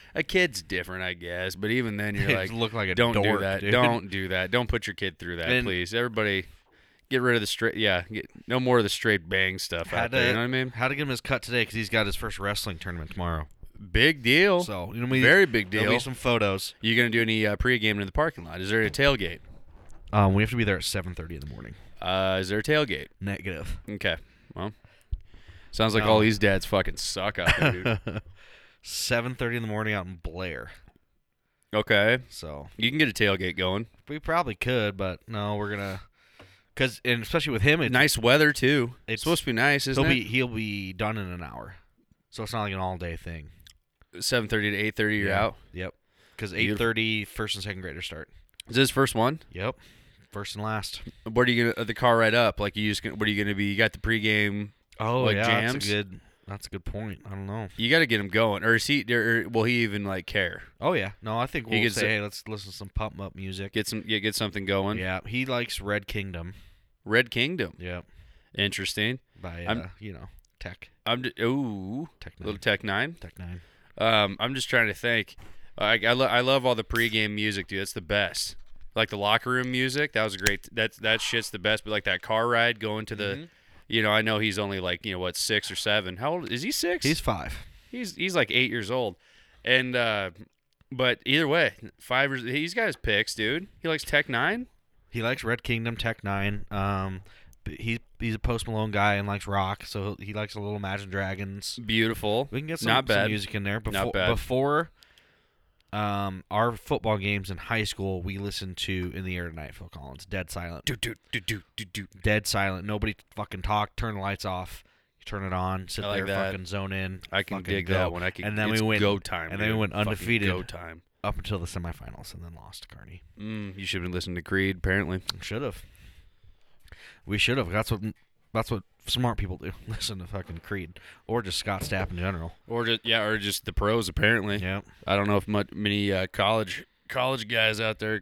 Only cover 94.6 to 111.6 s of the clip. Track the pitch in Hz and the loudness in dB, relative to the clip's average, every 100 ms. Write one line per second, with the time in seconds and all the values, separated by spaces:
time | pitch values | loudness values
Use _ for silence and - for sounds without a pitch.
94.6 | 247 _ _ _ _ 117 113 131 113 120 | -6 _ _ _ _ -2 -2 0 -2 -2
95.6 | - 117 117 117 113 - 101 98 101 104 | 0 -2 -2 -2 -2 -2 -2 0 0 -2
96.6 | - 101 98 98 95 92 - - - - | -4 -2 0 0 -2 -6 -12 -20 -20 -14
97.6 | - 76 113 117 - - 117 110 - 117 | -12 -6 -4 -4 -6 -6 -4 0 0 0
98.6 | 120 110 110 101 104 101 101 101 101 98 | -2 -2 0 4 4 4 0 -4 -2 0
99.6 | 95 101 - 104 98 - 101 104 104 107 | 0 -4 -8 -6 -6 -6 -8 -6 -6 -6
100.6 | 101 104 98 101 98 98 95 98 98 98 | -6 -6 -6 -6 -4 -4 -2 -4 -6 -6
101.6 | - - 110 110 113 113 107 113 143 131 | -8 -6 0 2 2 2 0 0 0 -4
102.6 | 156 165 220 127 131 101 107 107 98 107 | -6 -4 2 2 4 2 2 -2 -4 -6
103.6 | 101 110 110 98 98 98 90 113 - 127 | -4 -4 -4 -2 0 2 2 0 0 0
104.6 | 139 151 165 _ - _ _ _ _ _ | 2 0 -2 _ -20 _ _ _ _ _
105.6 | _ _ _ 104 104 101 98 95 - 104 | _ _ _ -4 -2 -2 -4 -8 -2 2
106.6 | 120 113 - 139 110 107 98 101 95 87 | 2 0 -2 0 2 0 0 -2 -4 -8
107.6 | - 113 101 - 98 92 92 95 101 - | -2 0 0 -2 -4 -2 -4 -4 -6 -6
108.6 | 95 90 - 92 90 95 92 90 85 80 | -8 -6 -4 -2 -4 -6 -6 -6 -6 -10
109.6 | 73 - 87 78 69 67 - 98 90 90 | -12 -14 -16 -14 -14 -16 -8 -8 -6 -8
110.6 | 85 82 - 120 117 110 _ 120 95 104 | -8 -8 -8 -8 -8 -10 _ -6 -6 -8